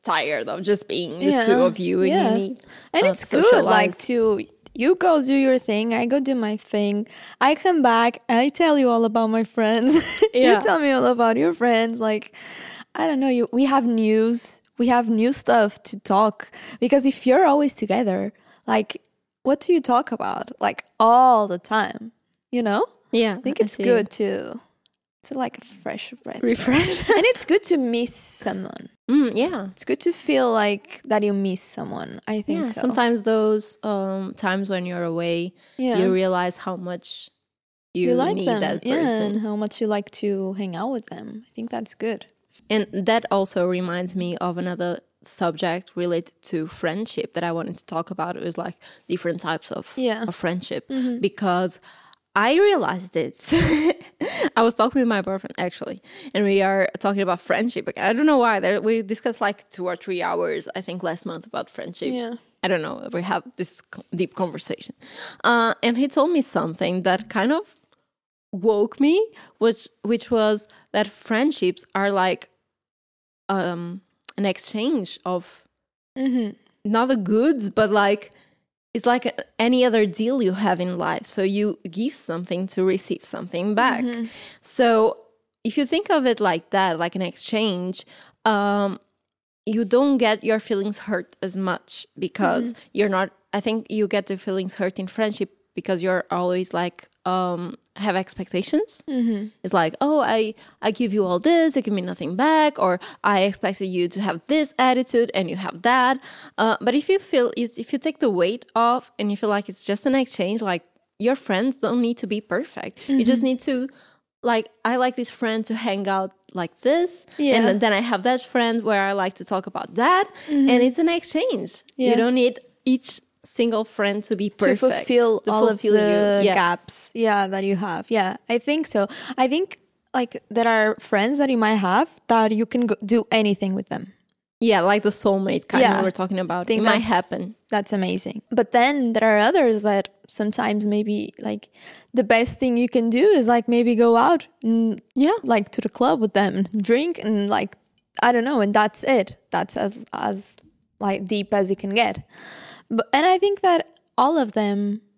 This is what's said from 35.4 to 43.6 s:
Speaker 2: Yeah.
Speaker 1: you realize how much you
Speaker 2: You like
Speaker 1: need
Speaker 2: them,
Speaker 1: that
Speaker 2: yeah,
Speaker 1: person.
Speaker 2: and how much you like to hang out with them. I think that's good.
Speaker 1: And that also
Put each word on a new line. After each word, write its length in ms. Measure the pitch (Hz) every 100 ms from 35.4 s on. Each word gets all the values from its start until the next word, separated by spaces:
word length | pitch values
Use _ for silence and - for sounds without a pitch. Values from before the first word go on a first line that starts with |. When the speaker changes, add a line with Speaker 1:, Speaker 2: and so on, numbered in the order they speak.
| 180 _ _ -
Speaker 2:
Yeah. 220 | 254 220
Speaker 1:
you 140 | 185
realize 440 | 185 190 180 180 -
how 200 | - 185
much 540 | 180 180 - - - _ _ _ _ _ _
you 140 | 175 180
Speaker 2:
You 60 | 247
like 180 | 277 185
Speaker 1:
need 120 | 190
Speaker 2:
them, 120 | 220
Speaker 1:
that 240 | 160 135
Speaker 2:
yeah, 120 | 233 285
Speaker 1:
person. 260 | 294 220
Speaker 2:
and 180 | 208 208
how 140 | 214 208
much 240 | 214 -
you 60 | 214
like 240 | 208 202 -
to 320 | 208 196 190
hang 200 | 190 196 170
out 140 | 226
with 160 | 254 -
them. 380 | 175 - 220 233
I 20 |
think 160 | - 226
that's 240 | 233 220
good. 320 | - 226 214 - _ _ _ _
Speaker 1:
And 160 | 214 208
that 320 | 190 185 226 -
also 360 | 196 190 190